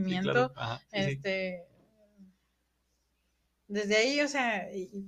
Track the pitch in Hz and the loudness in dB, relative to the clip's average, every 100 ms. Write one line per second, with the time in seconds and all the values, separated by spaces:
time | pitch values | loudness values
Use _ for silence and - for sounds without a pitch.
0 | 190 185 190 247 254 - 113 117 - 208 | -2 0 2 2 2 -2 -6 -6 -6 -2
1 | 196 139 190 190 190 180 170 _ _ _ | -2 -2 -2 -2 -2 -6 -14 _ _ _
2 | 208 208 190 _ _ _ _ _ _ _ | _ -20 -20 _ _ _ _ _ _ _
3 | _ _ _ _ _ _ - 208 208 214 | _ _ _ _ _ _ -6 -2 2 4
4 | 240 285 294 285 240 208 180 196 180 202 | 4 4 2 2 0 0 -4 -8 -8 -10